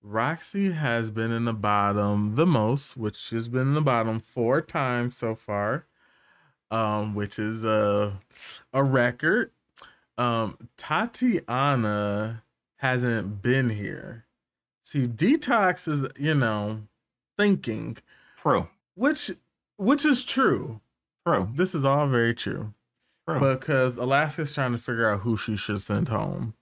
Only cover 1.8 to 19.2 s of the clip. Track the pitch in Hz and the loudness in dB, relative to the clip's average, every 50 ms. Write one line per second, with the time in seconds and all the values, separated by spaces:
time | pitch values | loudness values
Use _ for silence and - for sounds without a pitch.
1.8 | 101 101 101 104 104 101 104 104 104 107 107 127 165 185 156 117 107 110 131 139 | 4 2 2 2 2 2 2 2 0 0 2 2 4 4 4 4 4 2 0 0
2.8 | - - - 127 110 107 - - - - 117 113 113 117 120 127 131 135 143 151 | -2 -8 -8 -6 -6 -6 -6 -6 -12 -6 -6 -6 -4 -2 -2 0 2 2 2 2
3.8 | 151 139 123 117 113 113 113 113 - - - 127 117 117 131 160 165 - - 160 | 2 2 2 2 2 0 -2 -4 -6 -8 -4 -2 0 2 2 0 0 -2 -4 -2
4.8 | 139 127 123 120 120 123 - - - 113 110 - - - 104 101 101 107 123 160 | -2 0 0 -2 -2 -4 -4 -4 -4 -4 -4 -6 -6 -6 -4 -2 0 -2 -2 -4
5.8 | - _ _ _ _ _ _ _ _ _ _ _ _ _ _ _ _ _ 110 113 | -6 _ _ _ _ _ _ _ _ _ _ _ _ _ _ _ _ _ -2 0
6.8 | 113 107 107 107 104 107 101 104 104 101 - - 107 107 110 110 110 110 110 107 | 0 2 0 0 -2 -2 -2 -4 -4 -4 -4 -4 -4 -4 -4 -4 0 2 2 4
7.8 | 104 104 101 104 104 101 98 95 _ _ - - - - - - _ _ - 135 | 4 4 2 2 0 -2 -4 -10 _ _ -20 -20 -18 -18 -18 -20 _ _ -2 0
8.8 | 139 135 131 127 120 123 120 - - 160 190 240 220 - _ _ _ _ _ - | 2 4 4 4 2 2 0 0 0 2 2 2 0 -2 _ _ _ _ _ -20
9.8 | - - _ _ _ _ _ - 123 120 117 117 110 101 - _ 117 - _ - | -20 -20 _ _ _ _ _ -2 0 0 2 0 -2 -4 -6 _ -20 -20 _ -18
10.8 | - - 156 170 - - - - 247 254 214 - - - 120 127 139 143 139 127 | -6 -2 -2 -2 -2 -2 -4 0 0 0 0 0 -2 -2 -2 0 2 2 2 2
11.8 | 110 107 104 104 104 104 101 104 107 113 113 110 _ _ _ _ _ _ _ _ | 2 0 0 0 0 0 0 -2 -2 -4 -6 -10 _ _ _ _ _ _ _ _
12.8 | - 131 127 123 123 123 117 110 90 98 104 98 98 120 127 135 127 120 107 104 | -2 -2 0 0 0 0 0 0 -2 -4 -8 -4 0 2 2 2 2 0 -2 -4
13.8 | 101 98 - - - 101 113 113 - _ _ _ _ _ _ _ _ _ _ _ | -6 -8 -10 -10 -12 -14 -14 -16 -18 _ _ _ _ _ _ _ _ _ _ _
14.8 | _ - - 143 127 120 117 - 156 214 294 320 - 254 247 220 202 185 170 - | _ -6 -2 -2 -2 -2 0 0 4 4 4 2 2 0 2 4 4 2 0 0
15.8 | - 160 151 143 135 - - - 143 156 156 143 127 113 107 104 104 104 110 110 | -4 -4 -2 -2 -2 -4 -6 -4 0 2 2 4 4 2 0 0 -2 -4 -6 -8
16.8 | 107 _ _ _ _ _ _ _ _ _ _ - 208 208 196 143 - 120 110 110 | -10 _ _ _ _ _ _ _ _ _ _ 2 4 4 4 2 0 -6 -6 -4
17.8 | 110 110 113 - _ _ - _ _ _ _ - - 151 139 95 90 - _ _ | -6 -8 -10 -12 _ _ -20 _ _ _ _ -4 0 2 2 2 0 -4 _ _
18.8 | _ _ _ 180 233 285 320 - | _ _ _ 0 0 0 0 0